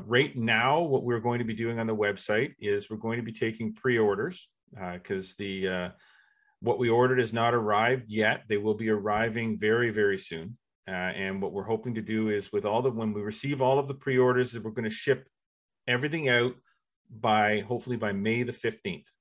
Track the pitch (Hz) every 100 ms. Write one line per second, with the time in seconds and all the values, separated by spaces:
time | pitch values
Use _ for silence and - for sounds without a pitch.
0 | 101 120 147 127 113 110 127 156 165 131
1 | 120 117 120 120 113 107 117 117 113 107
2 | 101 101 - 107 147 - 104 101 - 110
3 | 113 117 110 - 113 110 110 - 127 117
4 | 104 98 151 180 - _ _ 101 90 87
5 | - 98 92 - 101 95 92 90 90 -
6 | _ _ _ _ _ _ 113 - 120 117
7 | 127 127 110 113 117 120 107 104 117 131
8 | 110 110 107 123 110 104 107 107 110 104
9 | 104 104 113 117 113 95 107 113 120 107
10 | 101 95 - 80 90 123 _ _ - 90
11 | 92 92 95 98 95 95 95 110 123 113
12 | 107 110 110 104 - 104 101 113 127 113
13 | 110 104 104 107 139 135 131 139 135 139
14 | 135 127 127 123 120 117 110 113 110 -
15 | 143 127 - _ _ _ _ _ - 123
16 | 143 160 139 120 123 123 _ _ _ _
17 | _ 110 113 107 104 107 104 120 127 117
18 | 107 98 107 120 120 113 117 - 101 78
19 | - _